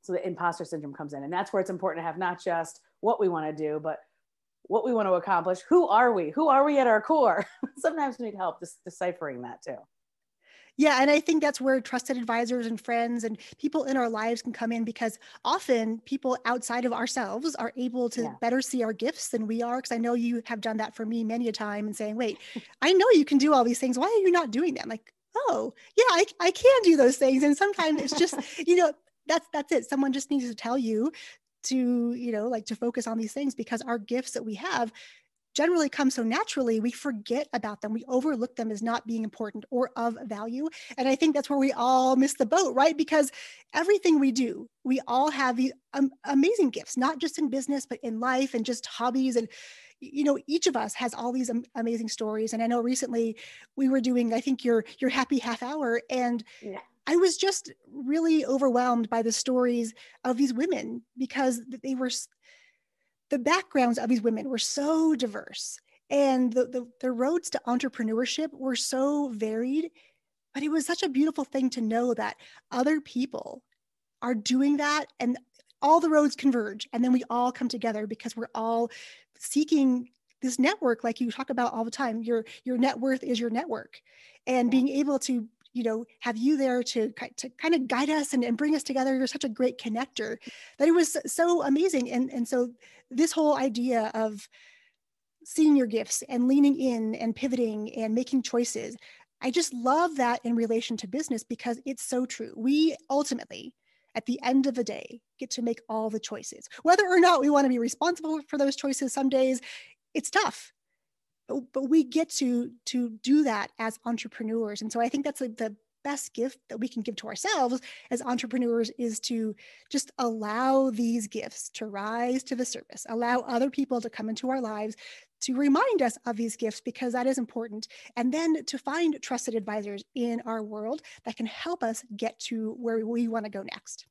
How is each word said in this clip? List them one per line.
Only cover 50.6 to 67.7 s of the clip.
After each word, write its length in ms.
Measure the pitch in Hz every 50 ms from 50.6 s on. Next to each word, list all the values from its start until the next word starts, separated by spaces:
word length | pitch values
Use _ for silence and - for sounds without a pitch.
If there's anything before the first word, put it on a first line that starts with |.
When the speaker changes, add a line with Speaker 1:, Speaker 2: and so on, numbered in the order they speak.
| -
Speaker 2:
of 100 | 370 262
us 160 | 233 220 208 -
has 200 | - 254 233 -
all 200 | - 233 247 240
these 160 | 262 254 233
am-, 160 | 247 233 240 _ _
amazing 340 | 240 233 233 233 220 226 214
stories. 440 | - - 226 214 214 220 220 220 226
And 80 | 220
I 60 | 233
know 120 | 226 240 240
recently 560 | 233 240 254 254 294 - 240 233 233 226 220 - - - - - - _ _
we 140 | - 269 262
were 120 | 262 269
doing, 320 | 220 254 247 247 240 226 226
I 80 | 233
think, 220 | - 285 262 - -
your, 220 | 240 233 220 214 - - _
your 100 | 269 254
happy 300 | 247 269 254 - 294 254
half 240 | - 240 226 - 247
hour, 380 | 247 294 311 285 233 226 240 - -
and 340 | 262 254 247 240 240 226 220 - - -
Speaker 1:
Yeah. 180 | - 208 190 - - _ _ _ _
Speaker 2:
I 80 | - 311
was 220 | 349 370 359 330
just 360 | - 381 392 381 - - - - _ _ -
really 540 | - 277 254 254 294 330 330 330 320 311 -
overwhelmed 640 | - 262 269 277 262 233 240 247 247 240 233 226 214
by 140 | 233 226 226
the 80 | 226
stories 640 | 220 - - 262 254 247 247 247 240 233 233 220 226 - - - - _ -
of 140 | 254 247
these 160 | 226 285 254 247
women, 480 | 233 294 359 359 - - 226 233 240 - _ _
because 420 | 247 262 - - 262 262 262 247 240 226 262
th-, 120 | 254 226
they 140 | - 269 262
were 100 | 254 262
s-, 200 | 254 240 - - _ _ _ _ _ - _ _ _ _ _ _ _ _ _ _ _ _ _ _ _
the 100 | 294 269
backgrounds 600 | 233 277 330 381 359 _ - 285 247 240 233 -
of 100 | 277 226
these 120 | 254 233
women 280 | 208 233 220 220 208 269
were 80 | 262
so 580 | 220 - - - 285 285 294 320 320 320 320 311
diverse, 640 | 233 254 220 202 208 - - - - - - - - _ _ _ _ _ _
and 420 | 285 285 285 269 262 254 254 247
the, 140 | 220 254 247
the, 220 | 247 247 254 240 240 _ _
the 120 | - 254
roads 380 | 254 226 254 277 339 349 - -
to 100 | - - _
entrepreneurship 840 | 240